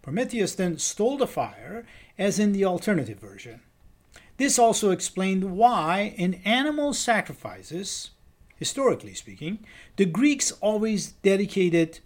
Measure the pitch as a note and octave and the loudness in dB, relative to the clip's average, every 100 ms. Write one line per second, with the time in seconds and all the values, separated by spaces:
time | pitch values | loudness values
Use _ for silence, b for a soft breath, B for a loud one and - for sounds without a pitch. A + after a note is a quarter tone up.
0 | - E3+ B3+ A#3+ F3+ - F#3 D#3 - - | -6 -4 -4 -2 -2 0 -2 -2 -6 -2
1 | G#3+ C#4 B3+ - A2+ - - G#3+ A#3 B | -2 0 -2 -2 -6 -8 -14 -14 -16 B
2 | B B G3+ F#3+ G#3 G3 F#3+ F3 G#3+ F#3 | B B -2 2 2 4 2 0 0 0
3 | A2+ G2+ G#2 G2 A#2+ - _ _ - _ | -2 -10 -16 -18 -18 -20 _ _ -20 _
4 | _ B B - C4+ - A#3 A3 G#3 F#3 | _ B B -2 0 6 6 6 2 0
5 | - - F#3+ F#3+ F#3+ F#3 A#3+ A3+ D#3 F#3 | -2 -2 0 0 -2 4 4 4 0 0
6 | G#3 - F3+ F3+ G3+ A#3+ D4 D4+ C#4+ - | -2 -2 -2 -2 0 2 2 0 -2 -2
7 | - A3 - C#3 G#2 F#2 F#2 E3 F#3+ - | 0 0 0 -10 -14 -14 -12 -10 -10 -10
8 | - _ _ _ - _ D3 - C4 D#3 | -14 _ _ _ -20 _ -6 0 0 0
9 | G#2 F#2 - F#2+ D3+ G#3+ B B B - | -6 -16 -16 -12 -8 -8 B B B 0
10 | G3 E3 D4 D4 - - G#3 G#3+ A3 G#3 | 0 4 2 2 -2 -2 -2 0 0 -2
11 | - - G3+ G3 G3 - F3+ E3+ E3 - | -4 0 2 2 0 0 2 4 2 -2